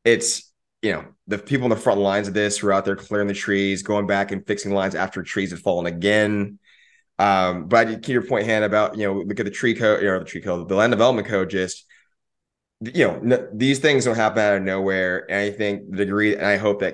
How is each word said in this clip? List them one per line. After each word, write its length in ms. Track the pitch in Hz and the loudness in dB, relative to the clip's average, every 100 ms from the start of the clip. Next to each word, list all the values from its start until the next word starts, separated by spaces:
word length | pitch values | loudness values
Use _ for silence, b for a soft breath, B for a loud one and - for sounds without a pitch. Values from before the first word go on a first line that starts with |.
it's, 480 | 117 113 - - - _ _ _ | 2 2 2 -6 -10 _ _ _
you 100 | 110 | -4
know, 140 | 78 - _ - | -4 -8 _ -8
the 120 | 101 | -8
people 260 | - 135 | -2 0
in 60 | 123 | 0
the 60 | 107 | 0
front 240 | 127 101 | 0 2
lines 280 | 98 101 101 | 2 0 0
of 60 | |
this 240 | 101 104 101 | -2 -2 0
who 80 | 104 | 0
are 60 | |
out 100 | 98 | 0
there 120 | 98 98 | 0 -4
clearing 300 | - 104 101 | -4 -2 -2
the 40 | |
trees, 500 | 101 - 98 98 95 | -4 -2 0 0 -2
going 240 | - 104 98 | -2 -2 0
back 240 | 98 98 | -2 -2
and 160 | 95 - | -6 -4
fixing 260 | 104 101 | -4 -2
lines 200 | 98 95 | -2 0
after 280 | 85 95 - | -2 -4 -6
trees 300 | - 101 95 | -6 -4 -4
have 80 | 85 | -4
fallen 260 | 98 87 87 | -2 -2 -2
again. 720 | 85 98 107 104 104 101 101 b b b b _ - | -2 2 4 2 0 -4 -8 b b b b _ 0
Um, 480 | 101 95 92 90 82 | 2 4 2 -2 2
but 360 | 117 113 110 | 2 2 -2
to 100 | 135 | -4
your 80 | 123 - | -2 0
point, 180 | 120 | -2
Hannah, 220 | 110 110 104 | 0 0 2
about, 320 | 104 104 107 | 2 0 0
you 80 | 101 | -2
know, 160 | 98 | -2
look 180 | 98 101 | -4 -6
at 60 | 101 | -6
the 40 | |
tree 240 | - 123 | -2 -2
code, 280 | 113 110 107 | 2 2 2
you 60 | 101 | 2
know, 100 | 92 | 0
the 80 | 87 | -4
tree 160 | 87 | -10
code, 260 | 95 87 87 | -6 -4 0
the 60 | |
land 160 | 95 117 | 2 4
development 340 | 110 120 117 101 | 4 4 2 0
code, 220 | 101 92 | -2 0
just, 380 | 95 90 - b b b _ _ _ _ _ _ - | -2 -4 -8 b b b _ _ _ _ _ _ -16
you 240 | 110 165 107 | -4 2 2
know, 280 | 87 113 123 | 2 2 2
n-, 120 | - | 0
these 240 | 107 131 135 | 0 2 2
things 260 | 151 139 | 2 2
don't 120 | 120 113 | 2 2
happen 260 | 110 110 | 2 4
out 140 | 104 98 | 2 2
of 60 | |
nowhere. 600 | 95 95 98 95 92 90 - | 0 -2 0 0 0 -2 -4
And 100 | 98 | -2
I 100 | 104 | -2
think 400 | 104 104 101 - | -2 -4 -4 -6
the 140 | 95 | -2
degree, 320 | 98 101 107 - | 0 2 2 2
and 80 | |
I 140 | 95 98 | 0 2
hope 220 | 107 101 | 0 0
that 120 | 92 | -2